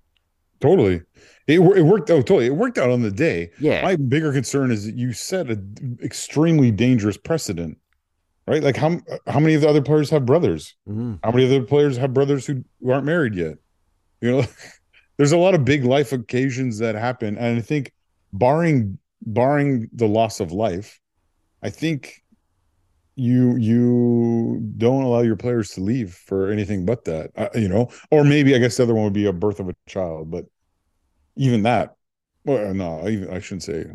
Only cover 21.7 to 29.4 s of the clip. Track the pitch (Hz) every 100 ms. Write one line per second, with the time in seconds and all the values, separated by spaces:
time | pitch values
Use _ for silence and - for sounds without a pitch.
21.7 | - 156 147 - - _ _ _ _ _
22.7 | _ _ _ _ - 120 123 123 123 110
23.7 | 117 120 123 120 117 117 117 117 120 113
24.7 | 104 117 135 131 117 117 104 123 120 101
25.7 | - 95 131 98 - _ 98 95 107 95
26.7 | 101 90 113 - 80 82 - 104 123 101
27.7 | 98 120 - - 151 147 147 139 131 123
28.7 | 120 120 110 107 101 101 87